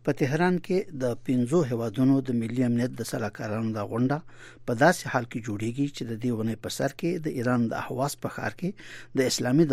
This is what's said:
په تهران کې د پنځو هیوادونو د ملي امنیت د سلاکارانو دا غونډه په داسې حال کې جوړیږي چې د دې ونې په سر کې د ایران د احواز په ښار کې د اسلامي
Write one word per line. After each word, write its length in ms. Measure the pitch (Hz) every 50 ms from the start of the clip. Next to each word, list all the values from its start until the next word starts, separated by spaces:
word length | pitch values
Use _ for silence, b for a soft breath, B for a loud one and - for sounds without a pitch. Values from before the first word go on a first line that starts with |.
| -
په 60 | - 143 -
تهران 360 | 160 127 139 160 180 180 180 175 -
کې 120 | - 185 185 - - - 135
د 100 | 127 123 117 - -
پنځو 340 | - 131 123 120 120 131 131 139 120
هیوادونو 440 | 123 117 117 117 104 131 131 135 135 135 127 131
د 100 | 123 117
ملي 260 | 113 113 117 127 131 120
امنیت 260 | 120 117 120 131 131 -
د 80 | - -
سلاکارانو 640 | - 131 113 104 - - 117 110 104 110 113 110 110
دا 80 | 107 101 95
غونډه 280 | 113 113 123 131 143 156 B B B B B B B B - -
په 60 | 123 113 139
داسې 200 | 170 185 - - 131
حال 140 | - 131 117 -
کې 80 | - 123 107 120
جوړیږي 400 | 104 104 110 117 117 135 139 143 -
چې 80 | - 170 113
د 40 | 117 107
دې 100 | - 123 120 107
ونې 180 | 110 113 113 - -
په 60 | - - -
سر 180 | 135 139 - -
کې 120 | - 170 175 - 151
د 20 | 151 - 135
ایران 260 | 113 123 123 120 120 110 -
د 0 | -
احواز 340 | - - 139 123 131 143 - - -
په 100 | - -
ښار 200 | - - 220 - -
کې 80 | - 180 214 B B B B B B B - 135
د 100 | 131 123
اسلامي 340 | - - 123 123 127 151 170 147